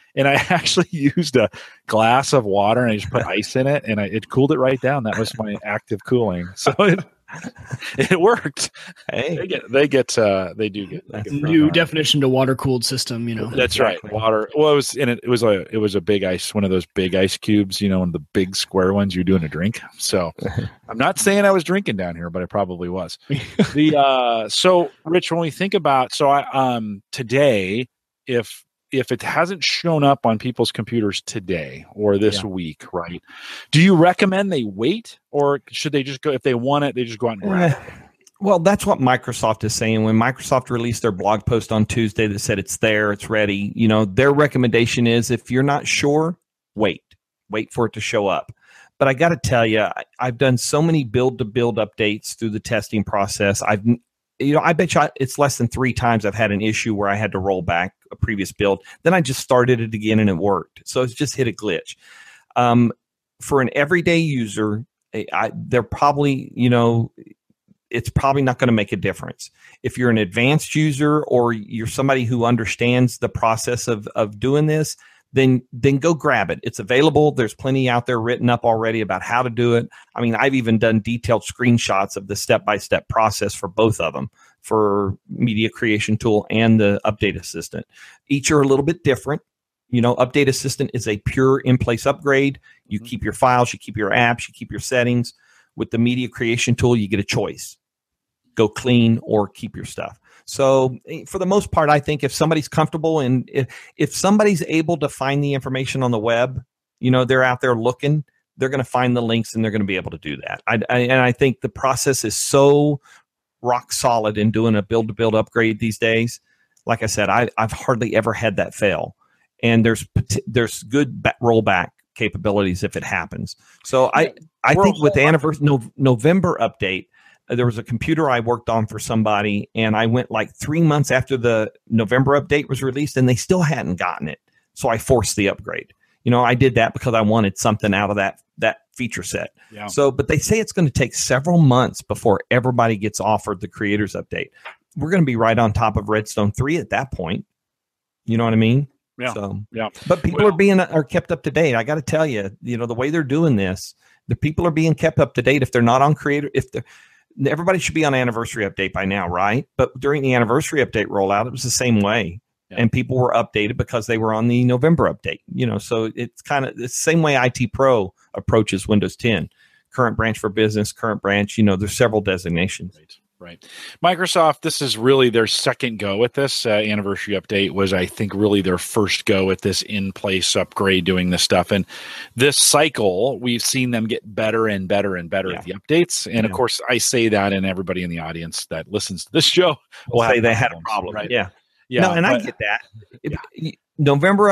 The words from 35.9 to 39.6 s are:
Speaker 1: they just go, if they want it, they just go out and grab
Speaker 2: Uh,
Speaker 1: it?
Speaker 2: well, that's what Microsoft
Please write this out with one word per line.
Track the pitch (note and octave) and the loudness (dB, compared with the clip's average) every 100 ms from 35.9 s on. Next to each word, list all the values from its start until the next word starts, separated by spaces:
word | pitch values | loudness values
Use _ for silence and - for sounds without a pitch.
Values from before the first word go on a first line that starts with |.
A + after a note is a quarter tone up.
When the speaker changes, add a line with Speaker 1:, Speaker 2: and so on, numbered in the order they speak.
Speaker 1:
they | C#3+ | -4
just | C3+ C3+ | -4 -6
go, | D3+ | -4
if | C3 | -2
they | C#3+ | 0
want | A#2+ B2 C#3+ | 0 0 0
it, | C#3+ | 0
they | B2 | -4
just | A#2 A2 | -8 -4
go | A#2 | -4
out | |
and | G#2+ | -4
grab | G3+ F#3 E3+ | -2 0 2
Speaker 2:
Uh, | - - | 0 -8
Speaker 1:
it? | - - _ _ _ | -20 -20 _ _ _
Speaker 2:
well, | G3 F3+ | 2 2
that's | E3+ G3+ G3+ | 4 2 0
what | - | 0
Microsoft | C3 B2+ - A2+ A2 A2 | 2 0 -2 -2 0 0